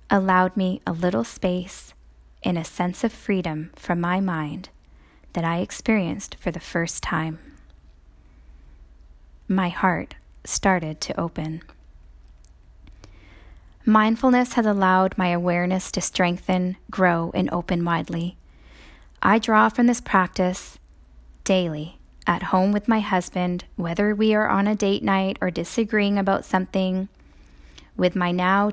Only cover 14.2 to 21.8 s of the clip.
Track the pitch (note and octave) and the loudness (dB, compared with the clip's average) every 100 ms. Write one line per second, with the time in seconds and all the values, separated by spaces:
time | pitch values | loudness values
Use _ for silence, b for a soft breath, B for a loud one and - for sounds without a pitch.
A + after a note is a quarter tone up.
14.2 | C4 B3 B3 - A3 G3+ F#3+ F#3 F#3+ G3 | 4 4 2 2 0 2 4 4 2 0
15.2 | F3+ F3 F3 F3 F3+ F#3 - - - - | 0 0 0 0 0 0 -2 -4 -4 0
16.2 | F3+ F3 - F#3 F3+ F#3+ - - F#3 E3+ | 0 0 -2 0 -2 -6 -10 2 2 2
17.2 | E3+ F#3+ F3+ F3 - E3+ E3+ E3 E3+ E3+ | -2 -2 -2 -4 -2 -2 0 -2 -2 -6
18.2 | F3 - - b b b b b b b | -6 -10 -20 b b b b b b b
19.2 | F#3 A3 A3 G#3+ A3 - A#3+ A#3 - F#3+ | 4 4 4 4 4 4 2 2 2 2
20.2 | F3+ - F3+ F#3 - - - - - - | 2 0 -2 0 -2 -2 -12 -20 -20 -20
21.2 | - - - F#3+ F3 D3+ | -20 -8 0 2 2 -4